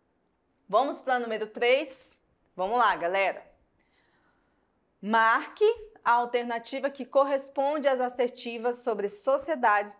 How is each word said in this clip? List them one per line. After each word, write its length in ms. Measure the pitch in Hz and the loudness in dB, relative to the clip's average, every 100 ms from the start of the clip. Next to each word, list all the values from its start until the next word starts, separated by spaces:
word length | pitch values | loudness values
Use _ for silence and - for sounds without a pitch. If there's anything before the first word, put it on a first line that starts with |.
| _ _ _ _ _ _ _ | _ _ _ _ _ _ _
Vamos 320 | 202 277 - | 0 2 -2
pra 180 | - 247 | -2 -2
número 300 | 233 220 214 | -2 -6 -6
três? 760 | 233 240 269 302 - - - _ _ _ | 0 4 4 2 -4 -4 -8 _ _ _
Vamos 240 | - 190 240 | -6 -2 2
lá, 160 | 220 | 2
galera. 500 | 175 170 196 190 - - _ _ _ _ _ _ _ _ _ _ _ _ _ _ _ | 2 0 0 0 -2 -12 _ _ _ _ _ _ _ _ _ _ _ _ _ _ _
Marque 640 | 196 226 226 240 311 - 415 466 - - | -2 2 4 2 0 0 2 2 -8 -6
a 80 | - | 0
alternativa 760 | 240 240 240 240 233 226 269 269 | 2 2 -2 -2 -6 -6 -6 -6
que 160 | 277 | -6
corresponde 840 | 247 277 277 277 269 - 277 311 269 | 0 2 2 0 -4 -2 -2 0 0
às 120 | 262 | 0
assertivas 760 | 247 247 247 - 240 233 233 240 | -2 -2 -2 -2 -10 -4 -4 -2
sobre 300 | - 208 202 | -4 -2 -2
sociedades 880 | 202 - 285 302 311 240 208 208 | -2 0 0 0 0 2 2 0